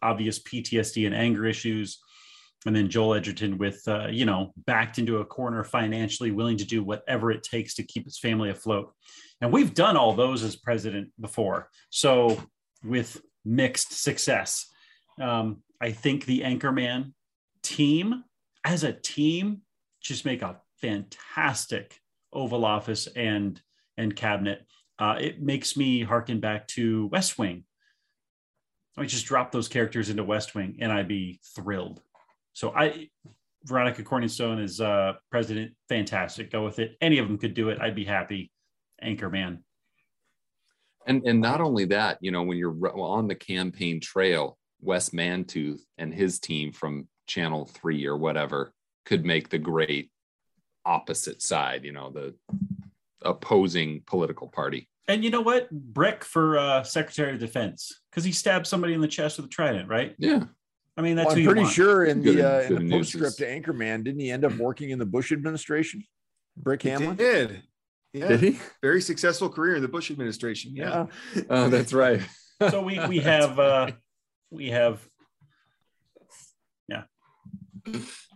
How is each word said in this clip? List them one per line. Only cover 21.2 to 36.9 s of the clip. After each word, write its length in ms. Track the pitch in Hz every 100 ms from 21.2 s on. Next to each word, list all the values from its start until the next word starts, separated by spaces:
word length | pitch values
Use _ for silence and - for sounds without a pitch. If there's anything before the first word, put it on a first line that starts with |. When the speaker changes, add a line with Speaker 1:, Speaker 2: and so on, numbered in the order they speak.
| - 160 151 120 - 104 101 - _ _ _
Speaker 1:
Oval 360 | 139 123 120 110
Office 400 | 104 113 107 -
and, 520 | 123 110 104 101 85 _ _ _ -
and 180 | 110
cabinet. 520 | 101 107 101 101 101 _ _ _ -
Uh, 180 | 107 -
it 220 | 147 -
makes 380 | 139 135 - 143
me 240 | 135 123
harken 380 | 113 117 117 113
back 260 | 107 107 -
to 380 | - 117 110 104
West 320 | 185 185 -
Wing. 260 | 98 87 - _ _ _ _ _ _ _ _ _ _ _ _ -
I 80 | 135
just 180 | 120
drop 260 | - 131 123
those 180 | 123 113
characters 420 | 127 113 117 104
into 140 | 107
West 300 | 98 107 -
Wing 220 | 107 95 -
and 100 | 113
I'd 160 | 104 92
be 320 | 98 92 90 - -
thrilled. 460 | 95 98 - - _ _ _ _ _
So 200 | - 110
I, 340 | - 151 151 156 _ - _ _ _
Veronica 380 | 135 127 123 117
Corningstone 600 | 110 127 117 - 117 110
is, 180 | 101 92
uh, 340 | 107 101 98 95 _
president. 420 | 120 110 107 110 _ -
Fantastic. 600 | 120 98 98 90 - 104
Go 140 | 110
with 140 | 107 110
it. 160 | 110